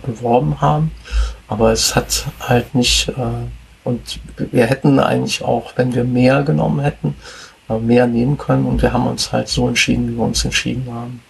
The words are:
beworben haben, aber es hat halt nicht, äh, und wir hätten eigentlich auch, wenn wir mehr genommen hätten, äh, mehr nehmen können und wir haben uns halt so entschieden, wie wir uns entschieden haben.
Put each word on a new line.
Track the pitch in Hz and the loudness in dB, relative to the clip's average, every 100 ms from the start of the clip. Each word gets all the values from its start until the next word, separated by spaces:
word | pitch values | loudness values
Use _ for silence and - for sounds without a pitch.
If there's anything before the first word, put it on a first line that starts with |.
beworben | - 113 120 120 151 147 | -6 -6 0 2 2 0
haben, | 147 151 160 - - - - - - | 2 2 0 -4 -4 0 0 -4 -8
aber | 107 113 | 0 2
es | 110 - - | 2 0 -2
hat | - - - - | -2 -4 -6 -8
halt | - 120 117 | 0 0 2
nicht, | 123 120 - - | 0 2 0 -2
äh, | 135 117 117 120 - - - | -4 -4 -4 -8 -12 -20 -10
und | - 120 - - - - - | -6 -6 -6 -14 -14 -10 -2
wir | 131 113 | 2 2
hätten | 135 151 135 | 2 4 4
eigentlich | 123 127 127 - | 4 2 -2 -4
auch, | 127 120 - - | -2 -2 -2 -2
wenn | 127 | 0
wir | 120 | 0
mehr | 123 123 127 139 | 0 4 4 4
genommen | 143 151 160 147 | 2 0 0 0
hätten, | 143 - 147 143 - - - - - | -2 -2 -4 -6 -10 -20 -20 -16 -6
äh, | 113 | -2
mehr | 117 120 123 | 4 4 4
nehmen | 117 127 147 | 2 0 0
können | - 135 131 | 0 0 2
und | 123 | 2
wir | 117 | 2
haben | 120 123 | 2 0
uns | 120 - | -2 -2
halt | 120 117 | -2 -2
so | - 123 | 0 0
entschieden, | 120 - 120 120 | 0 0 0 0
wie | 117 | -2
wir | |
uns | 110 110 | -2 -2
entschieden | 127 - - 120 123 | -2 -2 -4 -4 -6
haben. | 117 120 120 - | -8 -10 -12 -18